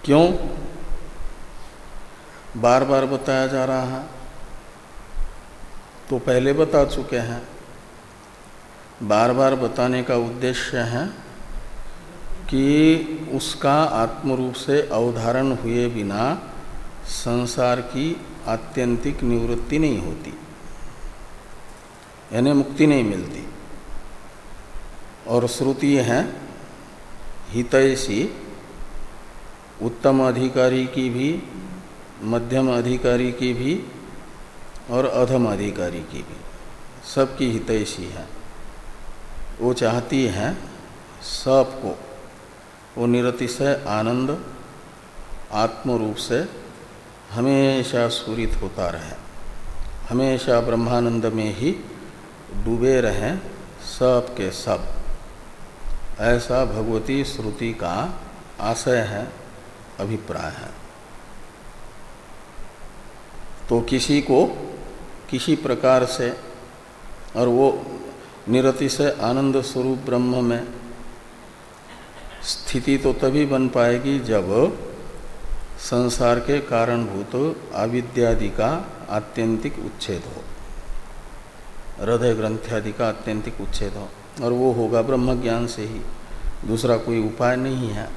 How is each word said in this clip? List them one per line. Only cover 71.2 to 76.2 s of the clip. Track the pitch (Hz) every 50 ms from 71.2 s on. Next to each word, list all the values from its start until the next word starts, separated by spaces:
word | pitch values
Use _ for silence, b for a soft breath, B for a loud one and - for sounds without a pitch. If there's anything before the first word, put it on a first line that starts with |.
| - - - - - - - - - - - - - - - - - - - - - - - -
स्थिति | - - - - - - - 127 120 131 135 135
तो | - 135
तभी | 123 - - 131 135 151 151
बन | 139 139 131 131 127
पाएगी | 123 127 117 120 120 123 131 139 139 135
जब | 120 113 110 101 90 92 101 113 147 190 - - - - - - - - - - - - - - - - - - - - - -
संसार | - - 127 120 123 123 117 -